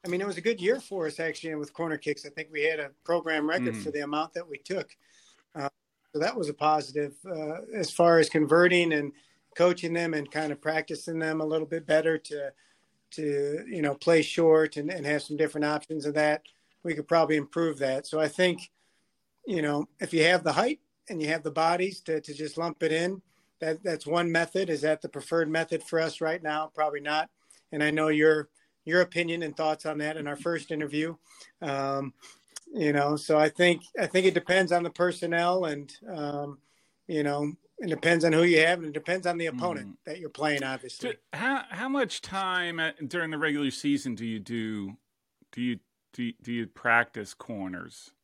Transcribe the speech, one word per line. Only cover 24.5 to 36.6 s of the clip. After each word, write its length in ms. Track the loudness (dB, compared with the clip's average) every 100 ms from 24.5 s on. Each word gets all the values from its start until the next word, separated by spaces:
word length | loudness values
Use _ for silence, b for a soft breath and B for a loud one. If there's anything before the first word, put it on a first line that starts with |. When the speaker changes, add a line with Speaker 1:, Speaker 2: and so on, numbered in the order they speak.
| -2 -2
Speaker 1:
Is 120 | 0
that 200 | 0 0
the 80 | -4
preferred 400 | -12 -2 0 0
method 340 | -2 -2 -4
for 160 | -2 -2
us 220 | -2 -2
right 200 | -4 -4
now? 300 | -4 -4 -6
Probably 280 | -2 -2 -2
not. 280 | -2 -2 -2 _ b b b
And 100 | 0
I 60 | 2
know 200 | 2 2
your, 400 | 4 6 4 0 _ _ _ 0
your 160 | 4
opinion 400 | 4 2 -2 -2
and 140 | -4 -2
thoughts 300 | -2 0 -4
on 100 | -4
that 180 | -4 -4
in 100 | -6
our 80 | -6
first 340 | -4 -4 -4
interview. 440 | -6 -4 -2 -4 -6 B B B _
Um, 520 | -4 -2 -2 -2 -4 -10 B B B B -12
you 200 | -2 2
know, 220 | 2 2 0
so 220 | 2 4
I 120 | 4
think, 320 | 6 4 4 -4 -6
I 60 | 0
think 220 | 4 4
it 60 | 2
depends 360 | 2 2 4
on 120 | 2
the 60 | 0
personnel 760 | 0 0 0 -2 0 2 2 0
and, 260 | -4 -10 -18 -12
um, 520 | -8 -6 -6 -8 -12